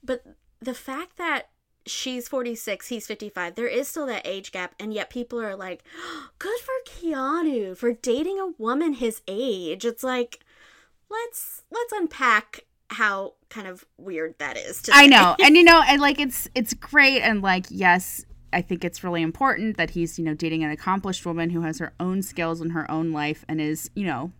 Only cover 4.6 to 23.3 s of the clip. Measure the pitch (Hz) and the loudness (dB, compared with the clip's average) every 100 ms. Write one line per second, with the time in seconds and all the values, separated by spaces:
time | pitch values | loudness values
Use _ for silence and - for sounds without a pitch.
4.6 | 180 _ 208 214 - 247 240 240 220 190 | -12 _ -10 -8 -8 -10 -8 -8 -8 -10
5.6 | 190 180 _ 330 339 320 285 _ 370 480 | -12 -14 _ -18 -14 -14 -16 _ -8 -8
6.6 | 508 523 508 - 339 285 262 320 311 262 | -6 -8 -8 -10 -6 -4 -4 -2 -2 -2
7.6 | 190 185 240 233 - 240 320 392 381 330 | -6 -4 -4 -2 -2 -2 -2 -4 -6 -6
8.6 | 220 269 339 262 233 214 - 196 262 190 | -4 0 0 0 -4 -6 -10 -6 -4 -4
9.6 | 170 185 233 233 254 254 240 - _ _ | -6 -4 -6 -4 -4 -4 -4 -8 _ _
10.6 | - _ _ _ _ 427 480 - - - | -20 _ _ _ _ -8 -8 -10 -14 -16
11.6 | _ - 480 440 330 - 254 214 - - | _ -8 -6 -4 -4 -2 2 2 0 -20
12.6 | _ _ _ 214 214 196 196 _ _ 226 | _ _ _ -2 -2 -2 -8 _ _ -16
13.6 | 196 180 _ _ 190 170 160 - 147 - | -14 -16 _ _ -10 -6 -8 -6 -8 -8
14.6 | - 185 - 285 285 247 180 - 285 311 | -10 -10 6 10 12 12 8 8 8 10
15.6 | 339 330 254 285 285 285 285 - - 254 | 12 10 8 6 4 2 -2 -4 -6 -4
16.6 | 226 247 - 294 269 269 - 214 196 185 | -2 -4 0 6 6 6 2 0 0 0
17.6 | 185 190 185 175 - - - - - 143 | -2 2 4 4 2 -12 -14 -20 -6 -6
18.6 | 175 180 175 - 185 175 160 165 269 226 | -4 -4 -6 -8 -6 -2 -2 0 0 0
19.6 | 220 214 165 - 165 - 165 151 165 160 | -4 -4 -4 -2 -6 -4 -6 -4 -4 -2
20.6 | 156 156 - 190 196 190 175 170 165 170 | -4 -4 -2 -2 -2 -6 -6 -4 -4 -2
21.6 | 165 156 165 - 180 190 190 - 165 165 | -4 -6 -10 -6 -4 -4 -6 -6 -4 -4
22.6 | 165 170 - 160 165 156 147 | -4 -6 -6 -4 -4 -4 -4